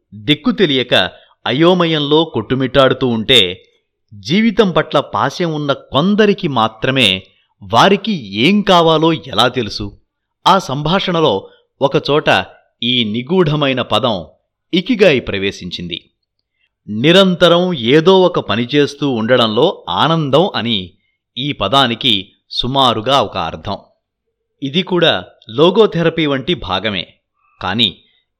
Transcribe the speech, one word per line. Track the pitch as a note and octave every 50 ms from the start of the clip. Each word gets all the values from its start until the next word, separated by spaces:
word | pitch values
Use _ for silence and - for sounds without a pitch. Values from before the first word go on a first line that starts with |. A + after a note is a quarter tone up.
| _ _ -
దిక్కు | G#2+ G#2+ A#2+ D3 D3 - C4
తెలియక | G3+ F#3+ G3 D#3 C3+ B2+ A#2+ - C#3 A2+ F#2 F2 - - _ _ _ _ -
అయోమయంలో | - A#2+ C#3 E3 F3 F#3 F3+ F3 E3 D#3+ D3+ D3 C#3+ D3+ D#3+ E3
కొట్టుమిట్టాడుతూ | D#3+ - A2+ G#2 G#2+ C3 C3+ C3+ B2+ - C#3 C3 C3 C3 - C3+ B2
ఉంటే, | A#2 A2 G#2+ - C3 A#2 F#2+ F2 F#2 - _ _ _ _ _ _ _ _ _ _ G#2
జీవితం | G#2 F#2+ G2+ D#3+ G#3 A3 A#3 F#3 A3+ A3 F#3
పట్ల | D#3 D#3+ D3 - - D3
పాశం | C3 - - G2+ A#2 C#3 - - F3+ E3
ఉన్న | D#3 D3+ D3 C#3+
కొందరికి | C3+ - - - - C3+ E3 G3 G#3 G3+ G#3+ G3+ G3 G3+ - D#3+
మాత్రమే | C3 A2+ A2 A2 - - - C3 C3 C3+ A#2+ F#2+ F#2 F#2+ - _ _ _ _ _ _ _
వారికి | G2+ F#2 G#2+ A#2 D#3 F#3+ G3+ G3 G3+ A3 G#3 D#3 A2+ F#2+ G2 G#2
ఏం | B2 E3+ G3+ G#3+
కావాలో | F#3+ G3+ F#3 F3 E3 D#3+ D#3+ D#3 D#3+ E3
ఎలా | D#3+ - - - F#2 G2+ A#2+ B2+
తెలుసు? | B2 B2+ A#2 G#2 - - G#2 G2+ - _ _ _ _ _ _ _ _ _ -
ఆ | - F#3 F#3+
సంభాషణలో | - - C3 C#3+ D3 D3+ F3+ G3 - F#3+ F3 E3 D#3+ C3+ G2+ F#2+ - - _ _ _ _ _ -
ఒకచోట | B2+ C#3+ - D#3 - - C#3 C3+ B2+ D#3+ B2+ F#2+ F#2 - - _ _ _ _ -
ఈ | A#2 A#2+ B2+ B2 A#2
నిగూఢమైన | G#2 G#2 A#2+ B2+ C3 F#3 F#3 F3 D3 D3+ D3+ C#3+ C3+ C3 B2+
పదం | A2 - G#2+ G#2+ A#2+ A#2+ G#2+ F2+ D#2+ - _ _ _ _ _ _ _ _ -
ఇకిగాయ్ | F#3 F#3 - B3+ G3 G#3 F3+ C#3+ A#2+
ప్రవేశించింది. | - - G2+ G2 F#2+ G2 F#2 - F2+ F2+ - - F2 E2+ E2+ - _ _ _ _ _ _ _ _ _ _ _ _ _ _ _ _ _ -
నిరంతరం | G#2 G#2+ B2+ D#3 E3+ F#3+ G3 F#3+ F3+ - F3+ E3+ E3+ F3 F3+ F3+ F3+
ఏదో | C3+ A2 A2+ C#3 D#3+ D#3+ F#3 F#3+ F#3+
ఒక | F#3 E3+ - D#3
పని | - - G2 A2+ B2 B2 C#3+
చేస్తూ | D3 C#3+ C#3 - - D3 C#3+
ఉండడంలో | B2+ A2 A2 A2+ B2+ B2 A#2 A2 G#2+ A#2 D3 F#3+ - - - -
ఆనందం | F2 F#2+ A#2+ D3+ E3 E3 D3+ C3+ B2 D3+ F#3 G3 -
అని | A#2 G#2+ A#2+ A2+ G2 F#2 E2+ _ _ _ _ _ _ _ _ - A#2+
ఈ | C3 C#3+
పదానికి | C3+ - G#2 G2 A#2+ C3+ C3 A#2 A#2 A#2 - C3 G#2+ G2 F2+ - _ _ _ -
సుమారుగా | - - - B2 C3+ C#3 C3+ B2 A2 A2 G2+ B2+ C#3 C3
ఒక | A2 F#2+ -
అర్థం. | F#2+ E2+ E2 E2 E2 E2 A2 G2 - - _ _ _ _ _ _ _ _ _ _ _ _ _ _ -
ఇది | C#3 C3+ C3+ F#3
కూడా | F3+ F#3 F#3 F3 E3 D3 A2 F#2 F2 - _ _ _ -
లోగోథెరపీ | G#2+ B2 D#3+ F3+ F#3 A3+ G#3+ G3 - E3 E3 E3 D#3 E3+ D#3
వంటి | C#3+ C#3 C3 A2+ - F3
భాగమే. | B2+ - F2+ F#2 F#2+ F#2+ A2 G2+ F2 - - _ _ _ _ _ _ _ _ _ -
కాని | - F#2 F#2+ A2+ A#2 F#2+ D#2+ - _ _ _ _ _ _ _